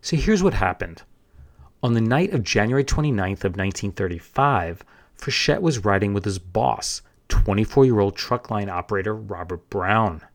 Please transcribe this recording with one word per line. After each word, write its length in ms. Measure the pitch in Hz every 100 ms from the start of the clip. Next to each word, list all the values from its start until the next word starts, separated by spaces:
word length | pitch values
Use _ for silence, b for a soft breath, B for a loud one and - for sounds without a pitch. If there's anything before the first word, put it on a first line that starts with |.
So 140 | - 160
here's 260 | - 214
what 120 | 190
happened. 500 | 190 95 90 87 80 - _ _ b b b b _
On 100 | 127
the 80 | 117
night 320 | 113 131 190
of 80 | 156
January 440 | 101 110 107 131 135
twenty-ninth 580 | - 151 113 95 98
of 140 | 98 92
nineteen 340 | 95 95 101
thirty-five, 880 | - 95 87 - - 143 123 85 82 - b b _
Frechette 440 | - - - 147
was 220 | 175 127
riding 300 | 101 98 104
with 100 | 101
his 160 | 101 92
boss, 640 | 90 107 123 55 - - b b _
twenty-four-year-old 880 | - - 101 107 - 135 110 101 101
truck 340 | - 123 -
line 200 | 107 101
operator 440 | 87 90 101 98
Robert 560 | 107 104 90 85 87 _
Brown. 520 | 101 92 110 107 80 -